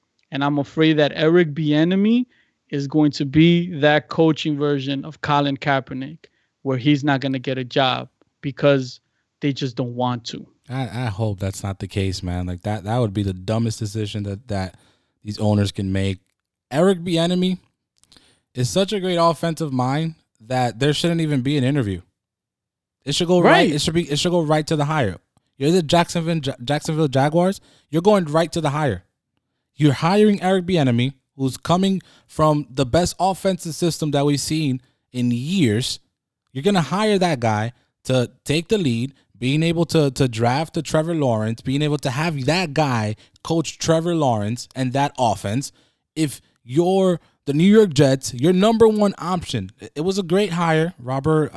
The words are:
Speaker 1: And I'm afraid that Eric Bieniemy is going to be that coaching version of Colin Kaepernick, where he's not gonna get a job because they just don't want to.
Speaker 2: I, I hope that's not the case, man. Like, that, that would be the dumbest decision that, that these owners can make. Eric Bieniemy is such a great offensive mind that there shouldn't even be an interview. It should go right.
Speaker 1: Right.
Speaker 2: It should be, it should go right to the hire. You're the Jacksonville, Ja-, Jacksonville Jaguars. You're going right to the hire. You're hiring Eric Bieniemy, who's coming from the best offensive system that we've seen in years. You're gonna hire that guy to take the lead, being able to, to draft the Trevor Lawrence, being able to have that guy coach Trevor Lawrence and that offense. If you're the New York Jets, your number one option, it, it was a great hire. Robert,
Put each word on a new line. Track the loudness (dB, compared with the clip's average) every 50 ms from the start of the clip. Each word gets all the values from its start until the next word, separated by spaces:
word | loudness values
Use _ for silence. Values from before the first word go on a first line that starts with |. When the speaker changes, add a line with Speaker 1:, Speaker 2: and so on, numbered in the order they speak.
| _ _ _ _ _ _
Speaker 1:
And | -6 -2 -2
I'm | 0 0 -2
afraid | -4 -4 0 2 2 4 4
that | 2 2 0 0
Eric | 0 2 4 4 4 2 2 -2
Bieniemy | -2 -2 0 2 2 2 2 2 2 2 2 2 0 0 -4 _ _ _ _ _ _ _ _
is | -6 -6 -4
going | -2 0 2 2 2 0
to | -2 -4
be | 0 4 6 6 6 6 4 0 -2 -2 0
that | 2 2 2 2 0 -2
coaching | 0 2 2 2 2 0 -2 -4 -4 -2
version | -2 -2 -2 -2 -2 -4 -6 -6 -8
of | -10 -12 -8
Colin | -2 0 0 2 2 0 -2
Kaepernick, | -4 -2 -2 -2 -2 -2 -6 -10 -10 -10 -12 -14 -18 -20 _ _ _ _ _ _ _
where | -6 -4 -4
he's | 0 2 2 2 2 2
not | 0 0 0
gonna | -2 -4 -4 -4
get | -6 -6 -6
a | -6 -8
job | -2 0 0 2 2 0 -2 -6 -12 _ _ _ _ _ _
because | -10 -10 -4 2 4 4 4 4 0 -4 -12 -18 _ _ _ _ _ _ _ _
they | -4 -4 -4
just | -4 -6 -6 -6
don't | -6 -8 -8 -6
want | -4 -4 -4 -4 -6 -8
to. | -12 -14 -14 -16 -18 _ _ _ -10
Speaker 2:
I, | -8 -8 -8
I | -8 -6 -6 -6
hope | -6 -4 -4 -4 -4 -4 -4
that's | -6 -8 -6 -6 -8
not | -8 -8 -8
the | -10
case, | -6 -4 -2 -2 -2 -4 -6
man. | -6 -6 -4 -4 -4
Like, | -6 -8 -8
that, | -6 -6 -6 -6 -6
that | -4 -2 -2
would | -2 -2 -2
be | -2 -4
the | -4 -4
dumbest | -6 -4 -4 -2 -2 -2 -2 -4 -6
decision | -8 -8 -6 -6 -6 -6 -6 -8 -8
that, | -8 -10 -10 -8 -8
that | -6 -6 -6 -8 -10 _ _ _ _ _ _ _ _ _ -14
these | -12 -6 -2
owners | 0 2 2 2 0 0
can | -2 -4 -4 -2
make. | -2 -2 -2 -2 -4 -6 _ _ _ _ _ _ _ _ _ _
Eric | -2 0 2 2 2 0
Bieniemy | -2 -2 -2 0 0 0 0 0 0 -2 -2 -4 _ _ _ _ _ _ _ _ _ _ _ _ _ _ _ _ _ _ _
is | -4 -4 -2
such | 0 -2 -2 0 -2
a | -4
great | -2 -2 0 2
offensive | 2 2 2 0 -2 -4 -4 -4 -6 -4 -2
mind | -2 -2 0 -2 -2 -4 -4 -8 -12 _ _ _ _
that | -8 -4 -2 -2 -2 -2 -2 0
there | 0 0 0
shouldn't | 0 0 0 0 0
even | 0 0 0 0
be | 0 0 0
an | 0 0
interview. | 2 0 0 0 -2 -4 -6 -10 _ _ _ _ _ _ _ _ _ _ _ _ _ _ _ _ _ _ _ _
It | -4 -2
should | -2 2
go | 2 4 6
right. | 8 8
Speaker 1:
Right. | 8 6 6 4
Speaker 2:
It | 2 0
should | -2 0 0
be, | -2 -2 0
it | -2 -2
should | 0 0
go | 0 2
right | 2 2 0 0 0
to | 0 -2
the | -2 0
hire. | 0 0 -2 -2 -2 -4 -8 _ _ _ _ _ _ _
You're | -2 0 2
the | 2 2
Jacksonville, | 2 2 2 2 2 2 -2 -4 -2 -2 -2 -2 -2
Ja-, | -4 -6 -6 -4
Jacksonville | -4 -4 -2 -2 -2 0 0 0
Jaguars. | 2 2 2 2 2 2 2 2 0 -2 -4 -10 _ _ _ _ _
You're | -2 2 4
going | 4 4 4 2
right | 2 0 0 0 0
to | -2 -2
the | -2 -2
hire. | -2 0 0 -2 -2 -4 -8 _ _ _ _ _ _ _ _ _ _ _ _ _ _
You're | 2 2 2 4
hiring | 2 2 2 4 4 4 4 4 2
Eric | 0 0 0 0 0
Bieniemy, | 0 0 2 2 2 2 2 0 -2 -4 _ _ _ _
who's | -4 -4 -4 -4
coming | -4 -2 0 0 2 2 0 0 -2 -6 _ _ _ _
from | _ -2 0 2 2 2 0 -2 -4
the | -4 -4 -2
best | 0 2 2 0 0 -2 -2
offensive | -2 -2 0 0 -2 -2 -2 -2 -6 -10 -6
system | -2 -2 -2 -2 -2 -2 -2
that | 0 0 2
we've | 2 0 0
seen | -2 -2 -2 -2 0 -2 -2 -4 -6 _ _ _ _ _
in | -4 -2 0 0
years. | 0 -2 -2 -2 0 2 2 2 2 0 -2 -4 -8 -10 _ _ _ _ _ _ _ _ _ _
You're | -10 -4 -2
gonna | 0 0 0
hire | 0 0 -2 0 0 2 2
that | 2 2 0 0 0
guy | 0 0 0 0 -2 -4 -8 _ _ _ _ _ -4
to | -2 0 0 0 -2 -6 _ -4
take | -2 -2 -2 0
the | 0 0
lead, | 0 2 0 0 -2 -4 -6 -8 _ _ _ _
being | -6 -2 0 0 2 2
able | 0 0 0 0
to, | 0 2 2 2 2
to | 2 0 0
draft | 0 0 0 0 0 0 0 -4 -4 -6
the | -8
Trevor | -4 -2 0 0 0 0 -2
Lawrence, | 0 0 0 0 0 0 -2 -4 -6
being | -4 -4 -2 -2
able | 0 -2 -2 -2
to | -4 -4
have | -4 -4 -4 -4 -4 -2 -2
that | 0 0 0 -2 -2 0
guy | 0 0 2 0 0 -2 -2 -4 -8 -12 _ _ _ -6
coach | -2 -2 -2 -2 -4 -8
Trevor | -4 -2 0 0 0 0 -2 0
Lawrence | 0 0 2 0 0 -2 -4 -4 -6 -10 -10 -6
and | -6 -4 -2 0
that | -2 -2 -2 -2
offense. | 0 0 0 0 -2 -4 -4 -4 -4 -4 -6 -12 _ _ _ _ _ _ _ _
If | -4 -4 -4 -4 -10 -18 _ _ _ _
you're | -4 0 0 2 2 2 2 2 2 0 -2 -4 _ _ _ _
the | -2 2
New | 4 6
York | 6 8 8 6 6 4
Jets, | 4 4 4 2 0 -2 -6 -4
your | 0 2 2
number | 4 4 4 4 4 6 4
one | 4 4 4 2 0 0
option, | -2 -4 -4 -4 -4 -4 -4 -6 -6 -6 -8 -12 _
it, | -20 -12 -8
it | -4
was | -4 -2 -2
a | -4 -2
great | 0 0 0 0 0
hire. | -2 -2 0 2 2 2 0 -2 -4 -8
Robert, | -8 -6 -6 -2 0 2 2 2 0 -2 -6